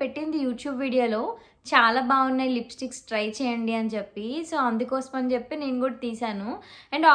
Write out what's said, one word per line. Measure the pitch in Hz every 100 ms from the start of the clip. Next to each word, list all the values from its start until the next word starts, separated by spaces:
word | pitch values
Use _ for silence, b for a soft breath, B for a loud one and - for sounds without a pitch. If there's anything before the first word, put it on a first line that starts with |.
పెట్టింది | 262 294 311 311 262
YouTube | 233 285 254
వీడియోలో, | 269 247 233 214 349 466 B B -
"చాలా | 262 226 247 247
బాగున్నాయి | 269 262 262 262 240
లిప్‌స్టిక్స్, | 226 - 254 - -
ట్రై | 214 214 214
చేయండి" | 254 233 226 226
అని | 220 214
చెప్పి. | 202 202 220 302 320
So | 311 247
అందుకోసం | 226 247 262 254 262
అని | 254
చెప్పి | 247 247 302
నేను | 277 254 262
కూడా | - 240
తీశాను. | 226 233 202 208 370 B B B 294
And | 320